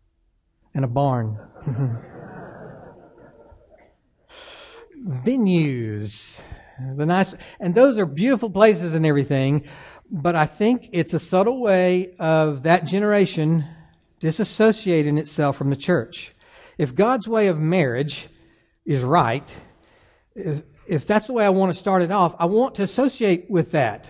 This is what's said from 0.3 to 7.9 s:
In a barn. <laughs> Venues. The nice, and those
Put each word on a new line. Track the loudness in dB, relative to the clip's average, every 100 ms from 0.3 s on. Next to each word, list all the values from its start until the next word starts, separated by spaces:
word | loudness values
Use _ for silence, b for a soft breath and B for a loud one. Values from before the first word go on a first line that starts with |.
| _ _ _ _
In | -6
a | -4
barn. | 0 0 -2 -4 -8 -14 -12 -8
<laughs> | -4 -4 -6 -12 -20 -18 -18 -18 -18 -20 -20 -20 -20 -20 -20 -20 _ -20 -20 _ _ _ _ _ _ _ B B B B -20 -20 -14 -10
Venues. | -4 -2 0 2 2 2 -2 -6 -6 -8 -10 -14 -18 B B B B -10 -4
The | 0
nice, | 0 0 -6 B B
and | 0 4
those | 4